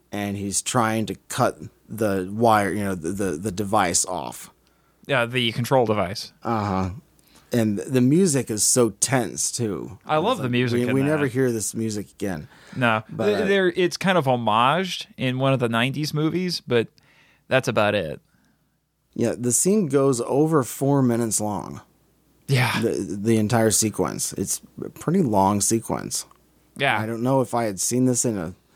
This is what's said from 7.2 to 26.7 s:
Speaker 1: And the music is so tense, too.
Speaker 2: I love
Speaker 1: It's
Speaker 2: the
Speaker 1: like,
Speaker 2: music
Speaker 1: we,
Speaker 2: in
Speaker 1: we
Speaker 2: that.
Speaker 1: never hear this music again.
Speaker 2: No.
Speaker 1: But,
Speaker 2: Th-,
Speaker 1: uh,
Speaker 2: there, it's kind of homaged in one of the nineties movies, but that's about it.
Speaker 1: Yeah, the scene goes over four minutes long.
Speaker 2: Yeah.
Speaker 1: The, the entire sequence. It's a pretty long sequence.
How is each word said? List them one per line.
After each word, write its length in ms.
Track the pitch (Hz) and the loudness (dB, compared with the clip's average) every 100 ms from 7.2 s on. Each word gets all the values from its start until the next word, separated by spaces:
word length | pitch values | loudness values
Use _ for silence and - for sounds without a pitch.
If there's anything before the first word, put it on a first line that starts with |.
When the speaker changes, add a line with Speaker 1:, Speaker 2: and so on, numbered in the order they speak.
| _ - - | _ -20 -4
Speaker 1:
And 240 | 120 110 101 | -2 0 -2
the 240 | - 127 | -2 2
music 480 | 127 165 190 139 113 | 4 4 4 2 -2
is 140 | 107 | -2
so 260 | - 127 113 | 2 4 2
tense, 600 | - - 131 95 - - | 2 0 0 0 -4 -6
too. 480 | - 110 78 58 - - | -4 -4 -4 -8 -10 -4
Speaker 2:
I 120 | 156 | -2
love 160 | 202 | 0
Speaker 1:
It's 40 | 254 | -2
Speaker 2:
the 40 | |
Speaker 1:
like, 80 | 123 | 0
Speaker 2:
music 260 | 120 123 120 | 0 2 0
Speaker 1:
we, 60 | 120 | 0
Speaker 2:
in 40 | 135 | 0
Speaker 1:
we 60 | |
Speaker 2:
that. 60 | 143 | 0
Speaker 1:
never 200 | 151 139 | 0 0
hear 240 | 123 127 | 0 0
this 240 | 113 - 113 | 0 -4 -4
music 340 | 113 104 - | -4 -4 -8
again. 360 | - 101 80 - - - 127 | -8 -6 -6 -10 -20 -12 -2
Speaker 2:
No. 280 | 117 110 - | 0 0 -2
Speaker 1:
But, 180 | 107 110 | -4 0
Speaker 2:
Th-, 100 | 202 | 0
Speaker 1:
uh, 40 | 196 | 2
Speaker 2:
there, 220 | 196 185 | 2 2
it's 280 | 180 175 - | 2 -2 0
kind 200 | 185 180 | 2 2
of 80 | 131 | 2
homaged 800 | 123 113 110 127 165 185 - - - | 2 2 4 4 2 -2 -8 -12 -6
in 220 | 131 131 | -4 0
one 160 | 135 | 0
of 60 | 127 | 2
the 100 | 120 | 2
nineties 440 | 117 127 135 151 | 0 0 -2 -4
movies, 480 | 151 156 175 180 170 - | -2 0 0 -4 -6 0
but 220 | 120 - _ _ _ _ _ - | 0 0 _ _ _ _ _ -2
that's 200 | 131 123 | 0 2
about 240 | 110 104 104 | 2 2 0
it. 240 | 78 65 _ _ _ _ _ _ _ _ _ - | -2 -8 _ _ _ _ _ _ _ _ _ -2
Speaker 1:
Yeah, 160 | 113 90 | -2 -2
the 140 | 120 | -2
scene 360 | 117 185 214 151 | 0 2 2 2
goes 340 | 139 139 120 | 2 2 0
over 420 | 113 131 156 156 | 0 2 2 2
four 380 | 117 - 139 139 | 0 -2 2 4
minutes 400 | 127 117 117 101 | 4 2 0 -2
long. 400 | 107 98 - - - _ _ _ _ _ - | -2 -4 -8 -14 -18 _ _ _ _ _ -2
Speaker 2:
Yeah. 320 | 131 117 104 | 2 2 0
Speaker 1:
The, 360 | 110 69 95 101 | 0 -2 -4 -2
the 180 | 110 110 | 2 2
entire 340 | 104 117 113 | 4 4 4
sequence. 600 | 98 110 - 73 50 - | 2 0 -2 -4 -4 -6
It's 280 | - 98 - - - - | -6 -6 -6 -10 -14 -14
a 40 | |
pretty 340 | - - 190 | -8 -2 0
long 360 | 135 101 95 104 | 2 4 4 2
sequence. 640 | - 113 - 65 - - - _ _ _ _ | 0 0 -2 -6 -6 -8 -10 _ _ _ _